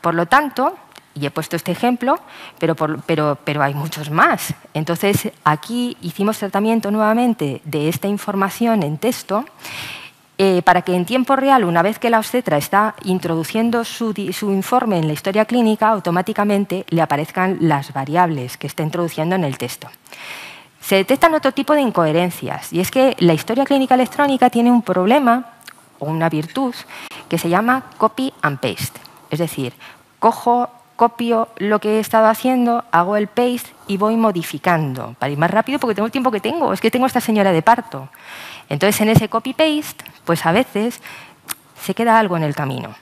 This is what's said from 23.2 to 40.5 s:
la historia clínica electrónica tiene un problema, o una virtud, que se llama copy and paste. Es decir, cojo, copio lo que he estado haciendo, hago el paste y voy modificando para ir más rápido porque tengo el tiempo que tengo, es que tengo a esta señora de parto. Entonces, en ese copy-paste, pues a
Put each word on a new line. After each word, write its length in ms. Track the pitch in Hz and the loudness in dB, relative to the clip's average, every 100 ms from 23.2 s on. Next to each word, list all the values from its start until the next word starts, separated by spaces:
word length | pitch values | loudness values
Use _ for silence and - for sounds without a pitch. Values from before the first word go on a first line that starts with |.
la 140 | 175 | 4
historia 300 | 156 - 226 | 4 0 -2
clínica 300 | 269 277 262 | 2 2 4
electrónica 560 | 254 254 - 285 269 247 | 2 2 0 0 4 2
tiene 220 | 233 240 | 4 4
un 100 | 240 | 4
problema, 680 | 220 180 185 269 262 240 254 - - - _ _ | 2 0 4 4 4 2 -2 -18 -20 -20 _ _
o 60 | 147 | -6
una 220 | 160 165 | -2 0
virtud, 460 | 156 156 - 269 240 - - - - - | -2 -4 -4 -4 -6 -14 -16 -16 -18 -6
que 100 | 170 | -4
se 120 | 170 | 0
llama 340 | 180 220 262 - - | 0 2 -2 -2 -2
copy 340 | 220 - 262 - | -2 0 -8 -4
and 160 | 156 139 | -4 -2
paste. 400 | 127 92 - - - - - | -4 -4 -8 -10 -20 -20 -10
Es 80 | 156 | -4
decir, 360 | 165 - 127 - - - _ _ | -4 -4 -8 -8 -20 -20 _ _
cojo, 520 | 220 233 - 240 247 - _ _ | 0 0 0 0 0 -8 _ _
copio 540 | 233 233 240 226 226 - | 0 0 0 0 -2 -4
lo 200 | 202 214 | 0 0
que 180 | 214 214 | 2 0
he 40 | |
estado 260 | 208 226 220 | 2 4 4
haciendo, 580 | 220 254 254 240 233 - | 2 0 2 2 0 0
hago 260 | 170 175 208 | 0 2 0
el 120 | 208 | -2
paste 420 | - 247 247 - - - | 0 -2 -2 -8 -20 -8
y 100 | 196 | -2
voy 200 | 208 226 | 0 2
modificando 1000 | 226 175 165 151 185 170 151 127 113 120 | 0 0 -4 -2 0 2 0 -4 -10 -6
para 120 | 135 | -6
ir 80 | 143 | 0
más 120 | 170 | 0
rápido 280 | 196 226 285 | 2 0 -2
porque 160 | 247 | -2
tengo 120 | 202 220 | -2 -2
el 60 | |
tiempo 180 | 269 254 | 0 0
que 80 | 214 | -2
tengo, 320 | 220 320 302 | -4 -2 -2
es 80 | 190 | 0
que 100 | - | 0
tengo 140 | 247 | 2
a 40 | 254 | 0
esta 120 | 247 | 0
señora 320 | - 214 196 | 0 2 4
de 100 | 170 | 4
parto. 460 | 160 240 - 139 135 - - - - - - | 4 2 0 -12 -14 -18 -20 -18 -18 -18 -8
Entonces, 320 | 147 190 208 | 0 2 2
en 80 | 214 | 4
ese 180 | 226 226 | 4 2
copy-paste, 760 | 226 262 - 311 302 302 - - - | -4 -4 0 0 0 -4 -14 -20 -16
pues 220 | - 170 | -2 0
a 60 | 165 | 2